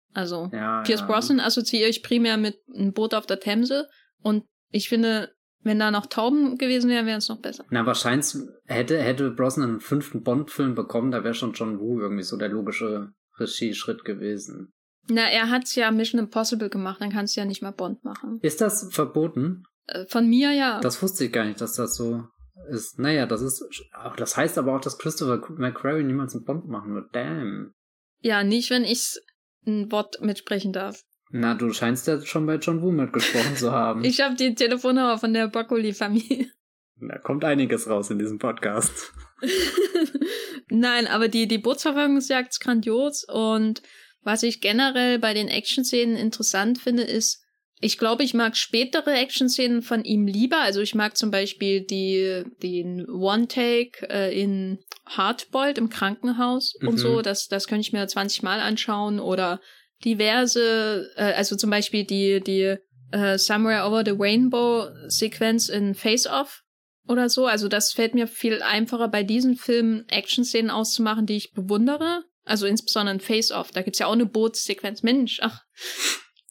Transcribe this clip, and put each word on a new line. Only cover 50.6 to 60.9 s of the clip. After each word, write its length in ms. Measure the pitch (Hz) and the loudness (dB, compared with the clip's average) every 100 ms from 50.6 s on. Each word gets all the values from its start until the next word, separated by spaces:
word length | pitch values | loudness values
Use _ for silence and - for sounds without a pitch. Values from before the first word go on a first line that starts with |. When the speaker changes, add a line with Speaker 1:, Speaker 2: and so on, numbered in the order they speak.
Speaker 1:
Also 180 | 240 196 | 2 0
ich 140 | 208 214 | 0 0
mag 220 | 214 - | 0 0
zum 120 | 214 | 0
Beispiel 520 | 196 196 - 196 196 | 0 -2 -2 0 0
die, 640 | 190 190 190 190 190 185 180 - | 0 -2 0 2 0 -2 -6 -8
den 440 | 180 180 175 180 180 | -6 -4 -4 -6 -6
One-Take, 1000 | 180 190 208 240 - 240 240 247 - - | -2 2 2 2 0 2 2 0 -8 -6
äh, 320 | 202 190 190 | -2 0 0
in 380 | 196 196 190 185 - - - | 0 0 -2 -6 -10 -20 -10
Hardboiled 720 | - 196 - - 269 277 285 | -2 0 0 -4 0 0 0
im 120 | 226 | -2
Krankenhaus 840 | - 196 208 247 240 247 254 277 - | 0 -2 -2 -4 0 0 0 -2 -2
und 120 | - | 0
Speaker 2:
Mhm. 40 | 226 | 2
Speaker 1:
so. 240 | 226 233 | 2 2
Das, 260 | 220 196 - | 0 -4 -2
das 200 | 196 - | -4 -2
könnte 140 | 214 | -2
ich 120 | 214 | 0
mir 140 | 214 196 | -2 -2
zwanzig 340 | - 196 - | -2 -2 -2
Mal 180 | 190 208 | -2 -2
anschauen 580 | 208 214 - 208 208 208 | 0 -2 -2 -2 0 -2
oder 400 | 185 185 180 180 - - _ _ | 0 0 0 -2 -8 -20 _ _
diverse, 1080 | 233 214 214 233 247 240 233 226 220 | -2 2 2 4 4 4 4 2 0